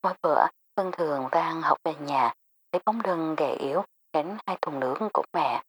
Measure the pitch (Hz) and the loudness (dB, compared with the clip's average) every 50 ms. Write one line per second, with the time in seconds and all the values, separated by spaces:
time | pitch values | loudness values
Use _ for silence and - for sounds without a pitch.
0 | - 185 185 - - 165 147 - - 160 - _ _ _ _ - 190 185 180 - | -2 -4 -4 0 2 4 6 6 4 4 2 _ _ _ _ -2 -2 -2 -2 -2
1 | 170 156 147 135 131 127 - 165 160 165 165 165 160 - 156 - _ 165 151 147 | 0 0 0 -2 -2 0 0 0 0 0 -2 -2 2 0 0 2 _ -4 -4 -4
2 | 147 143 143 135 123 117 - _ _ _ _ _ _ _ - 180 - - 214 233 | -6 -2 0 2 2 2 0 _ _ _ _ _ _ _ -4 -2 0 0 0 0
3 | 220 190 180 165 160 160 156 151 156 131 - - - 139 139 180 202 _ _ _ | 0 0 0 0 0 -2 0 0 0 0 0 -2 -2 0 0 -2 -2 _ _ _
4 | _ _ - - 147 170 208 220 - - 185 - - 170 147 139 131 127 139 - | _ _ -2 -2 -2 -2 -6 -8 -6 -6 -4 -4 -4 -4 -2 -2 -2 -2 0 -2
5 | 220 208 - - - _ - 170 156 131 117 117 - | -4 -2 0 -2 -2 _ 0 0 0 0 0 -2 -6